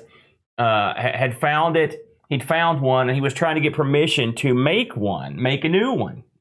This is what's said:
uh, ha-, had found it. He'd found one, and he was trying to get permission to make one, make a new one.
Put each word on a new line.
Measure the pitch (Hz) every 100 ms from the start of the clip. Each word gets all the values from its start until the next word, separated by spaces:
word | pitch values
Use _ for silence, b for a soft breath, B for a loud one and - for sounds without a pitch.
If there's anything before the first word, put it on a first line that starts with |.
| b b b b _ -
uh, | 120 107 101
ha-, | - 120
had | - 131 117
found | 147 151 165 160
it. | 151 - - _ _
He'd | 139
found | - 165 170 156
one, | 131 127 127
and | 135
he |
was | 135
trying | - 165 156
to |
get | 147
permission | - 139 143 160 156 117 113
to | 139
make | 123 139 202 240 -
one, | 101 85 67 76
make | 127 143 160
a |
new | 180 214
one. | 185 101 - - _